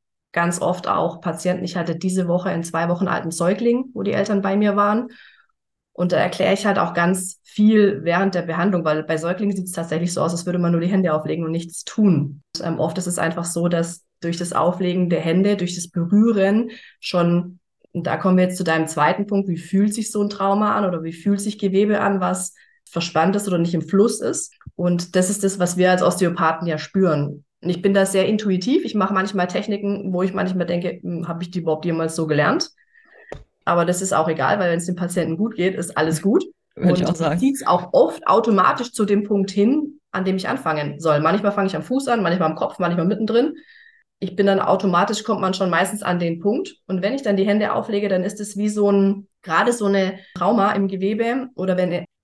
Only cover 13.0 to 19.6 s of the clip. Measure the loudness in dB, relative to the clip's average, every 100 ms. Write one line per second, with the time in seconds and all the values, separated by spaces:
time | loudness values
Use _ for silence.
13 | -4 -2 -2 -2 -4 -2 0 0 -2 -8
14 | _ -8 -6 -4 -2 0 0 0 -2 0
15 | 0 0 2 2 2 2 -2 -6 -6 -4
16 | 2 4 4 4 4 2 0 -8 -20 _
17 | -4 0 2 2 0 -10 _ _ _ -6
18 | -4 -2 2 4 2 0 0 0 0 0
19 | 0 0 0 -2 0 -4